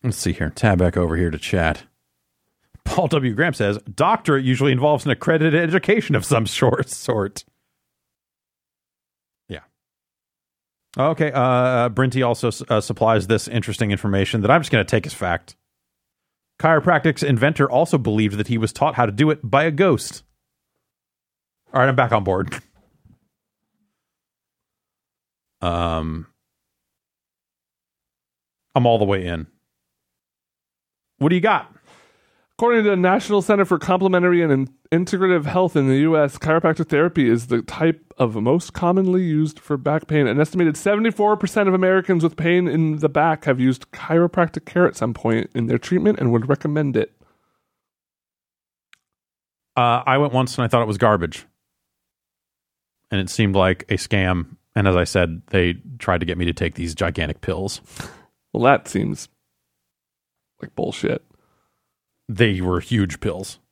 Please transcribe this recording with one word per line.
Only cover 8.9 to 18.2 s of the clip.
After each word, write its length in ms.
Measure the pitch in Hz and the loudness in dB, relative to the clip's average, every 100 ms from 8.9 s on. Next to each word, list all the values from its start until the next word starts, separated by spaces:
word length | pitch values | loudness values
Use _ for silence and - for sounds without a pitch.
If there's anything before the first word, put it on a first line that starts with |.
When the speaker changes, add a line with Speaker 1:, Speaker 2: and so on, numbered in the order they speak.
| _ _ _ _ _ _ | _ _ _ _ _ _
Speaker 1:
Yeah. 120 | 85 _ _ _ _ _ _ _ _ _ _ _ _ _ - | -16 _ _ _ _ _ _ _ _ _ _ _ _ _ -2
Okay, 340 | 139 160 156 | -2 0 -2
uh, 560 | 135 127 123 127 127 120 | 0 0 2 2 0 0
Brinty 360 | 110 131 127 123 | 0 0 0 -2
also 240 | 117 123 | 0 -2
s-, 140 | - - | -4 -2
uh, 100 | 107 | -2
supplies 480 | - 104 110 113 92 | -2 0 2 2 2
this 200 | 110 - | 0 0
interesting 420 | 113 104 101 107 | -4 -4 -4 -2
information 500 | 98 107 98 95 117 | -2 0 0 0 0
that 100 | 104 | 2
I'm 100 | 160 | 2
just 100 | 151 | 2
gonna 140 | 120 98 | 0 0
take 200 | 117 - | -2 -4
as 80 | |
fact. 440 | - 92 85 - - _ _ _ _ _ _ _ _ _ _ | -8 -4 -4 -8 -20 _ _ _ _ _ _ _ _ _ _
Chiropractic's 640 | 160 156 175 160 160 143 | 2 2 2 2 0 -2
inventor 460 | 143 120 135 - 135 | 0 2 2 2 0
also 280 | 123 165 151 | 2 2 0
believed 400 | 117 107 | 0 0